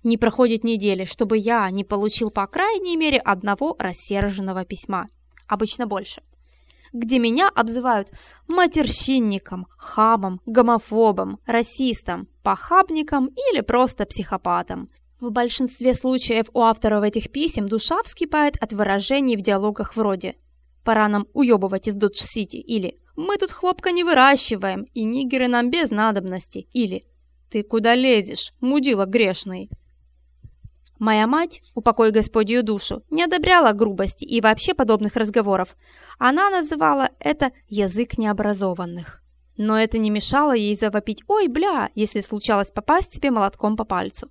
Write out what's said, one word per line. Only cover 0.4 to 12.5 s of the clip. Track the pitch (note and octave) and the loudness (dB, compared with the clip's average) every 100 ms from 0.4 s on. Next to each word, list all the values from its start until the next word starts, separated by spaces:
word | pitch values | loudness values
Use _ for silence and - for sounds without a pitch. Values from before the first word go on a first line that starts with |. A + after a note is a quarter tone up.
| B3 A3 | 2 2
недели, | A#3 A3+ G3+ F#3+ F#3+ | 0 0 0 -2 -6
чтобы | - G#3 A3 | -4 0 0
я | G#3 A#3 G3 | 2 0 0
не | F#3+ G3 | -4 -4
получил | G3+ G#3+ - A3 | -2 -2 -2 -4
по | G#3 G3 | -4 -4
крайней | D#4+ G4+ G#4 F#4 E4 | -2 -2 -2 -2 0
мере | D#4 C#4 | 2 2
одного | - G3 G3+ G3 D4+ - | 0 -2 -2 -2 -4 -4
рассерженного | F#3+ F3+ - G3 G3+ G3 F#3+ F#3 F3+ | -8 -8 -6 -2 -2 -4 -6 -6 -8
письма, | G3 - F#3+ - _ _ _ - | -10 -6 -8 -8 _ _ _ -6
обычно | G#3 G#3+ - A#3 | -4 -4 -4 -6
больше, | G3 - - _ _ _ _ _ _ _ | -6 -8 -18 _ _ _ _ _ _ _
где | A#3+ A#3 B3+ | -8 0 2
меня | A#3 B3 G4 | 2 2 2
обзывают | - A3+ A#3 B3 A3 G3 - - - - | 2 -2 -2 0 0 -2 -14 -20 -20 -2
матерщинником, | F4 F4 E4+ A#3 - - C4 A3 G3 - F#3 F3+ _ | 2 2 2 0 -2 0 0 0 -2 -8 -14 -14 _
хамом, | - - A3 A3+ F#3+ F#3 - | -6 2 4 4 0 -6 0
гомофобом, | A3+ A#3 A#3 - A3 A3 F#3+ F#3+ G3+ - | 2 4 2 0 2 2 2 -4 -8 -2
расистом, | A#3 A#3 - C4 A3 - F3 G3 _ | -2 -2 -4 -4 -4 -6 -10 -10 _
похабником | - | -2